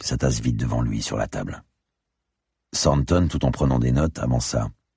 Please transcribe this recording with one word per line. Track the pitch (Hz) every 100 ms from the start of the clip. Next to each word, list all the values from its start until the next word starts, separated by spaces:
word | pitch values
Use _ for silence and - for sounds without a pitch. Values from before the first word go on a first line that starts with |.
sa | - 62
tasse | 67 58
vide | 60 55
devant | 60 58
lui | 60 55
sur | - 52
la | 52
table. | 50 50 - - _ _ _ _ _ _ _ _ _ _
Thornton, | - 80 73 67 87 87
tout | - 65
en |
prenant | - 69 64
des | 62
notes, | 64 82 -
avança. « | 62 60 - - 55 - _